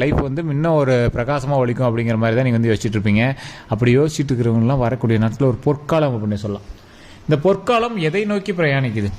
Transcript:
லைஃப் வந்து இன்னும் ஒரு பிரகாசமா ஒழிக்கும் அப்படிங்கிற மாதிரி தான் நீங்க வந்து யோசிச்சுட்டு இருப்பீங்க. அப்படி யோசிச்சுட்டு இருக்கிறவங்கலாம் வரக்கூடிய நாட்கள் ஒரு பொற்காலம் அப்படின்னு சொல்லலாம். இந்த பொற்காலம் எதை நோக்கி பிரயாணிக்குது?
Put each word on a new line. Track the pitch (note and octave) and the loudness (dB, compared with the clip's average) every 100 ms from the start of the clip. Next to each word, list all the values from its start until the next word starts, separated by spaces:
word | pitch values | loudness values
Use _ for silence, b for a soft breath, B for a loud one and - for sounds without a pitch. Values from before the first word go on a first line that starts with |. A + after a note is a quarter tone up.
லைஃப் | C3+ D3+ | 0 0
வந்து | C#3 C#3 E3 | -2 -4 -4
இன்னும் | C#3+ E3 D#3 | -2 2 2
ஒரு | C3+ B2+ A#2+ | 2 2 2
பிரகாசமா | - A#2+ C#3+ B2+ C#3+ | -2 -2 -2 0 0
ஒழிக்கும் | B2 A#2+ B2+ | 0 0 0
அப்படிங்கிற | A#2 A#2 A2+ | 0 0 0
மாதிரி | A2+ A2+ | 2 2
தான் | C3 | 2
நீங்க | A#2 | 2
வந்து | A#2 | 2
யோசிச்சுட்டு | G#2+ A2+ G#2+ | 0 0 0
இருப்பீங்க. | G2+ G#2 B2 C3+ B B B | 2 2 2 -2 B B B
அப்படி | G#2+ A#2+ B2 | 0 4 4
யோசிச்சுட்டு | D#3 D3+ C#3 | 2 0 -2
இருக்கிறவங்கலாம் | B2 A#2 A2+ A2+ C#3 | 0 2 2 2 2
வரக்கூடிய | A#2 B2 A#2 A2 | 0 0 0 2
நாட்கள் | A2 G#2 C3+ | 0 0 0
ஒரு | A#2 - | 0 -2
பொற்காலம் | C#3+ - E3 D3 A#2+ | -2 -2 0 0 -2
அப்படின்னு | G#2 G2+ | -4 -4
சொல்லலாம். | G#2 G2+ - - B B B B | -6 -8 -10 -20 B B B B
இந்த | - D3+ | -2 0
பொற்காலம் | F3 G3 G3 A#3 A#3 A3 | 2 0 0 0 0 -2
எதை | D#3 F3+ | -2 -2
நோக்கி | G#3+ G#3 G3+ | -2 -4 -4
பிரயாணிக்குது? | F3 D#3+ C#3 C3 A2 G2+ | -2 0 0 -2 -2 -4